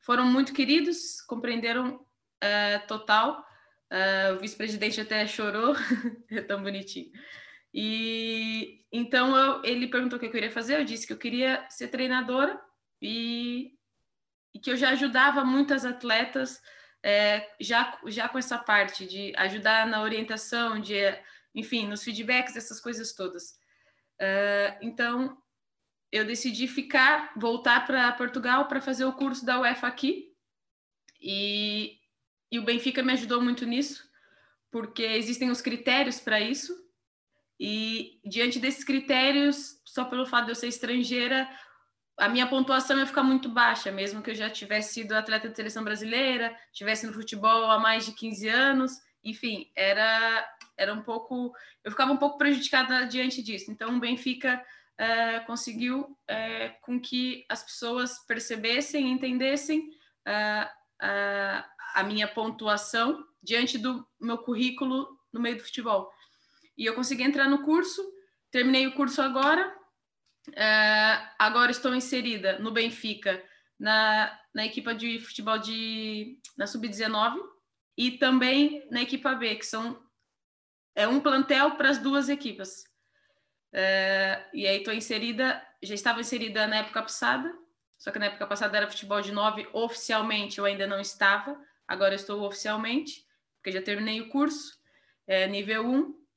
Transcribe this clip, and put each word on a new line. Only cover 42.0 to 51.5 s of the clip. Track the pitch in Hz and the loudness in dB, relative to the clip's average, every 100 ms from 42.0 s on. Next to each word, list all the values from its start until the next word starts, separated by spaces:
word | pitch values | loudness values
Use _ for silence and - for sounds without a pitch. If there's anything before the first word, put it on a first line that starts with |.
| _ - | _ 0
a | 202 | 2
minha | 240 254 | 2 2
pontuação | 269 262 262 262 269 | 2 2 2 2 2
ia | 269 | 2
ficar | 285 | 2
muito | 262 262 254 | 4 4 2
baixa, | 233 233 226 202 | 2 4 4 -4
mesmo | 196 196 208 | -4 -4 -6
que | 233 | -8
eu | |
já | 214 220 | -4 -6
tivesse | 214 196 214 214 | -6 -2 -2 -2
sido | - 214 | -6 -2
atleta | 214 220 220 220 | -2 0 -2 -2
de | |
seleção | 226 214 220 | -8 -8 -6
brasileira, | 214 208 220 233 269 247 233 226 - | -4 -4 -2 0 0 0 -2 -6 -18
tivesse | - 202 220 226 | -8 -4 -2 -4
no | |
futebol | 220 220 208 214 226 226 | -10 -10 0 4 6 6
há | 214 | 6
mais | 220 226 | 6 2
de | 220 | -2
quinze | - 226 202 214 | -8 -8 -6 0
anos, | 233 269 262 262 262 _ _ | 4 4 4 0 -4 _ _
enfim, | 214 220 240 208 - - | -12 -8 -6 -6 -8 0
era, | 190 196 220 220 226 226 - - - - | 2 4 4 4 2 0 -2 -12 -20 -4
era | 196 | -2
um | 214 | -2
pouco, | 214 233 - 247 247 | -6 -8 -6 -6 -6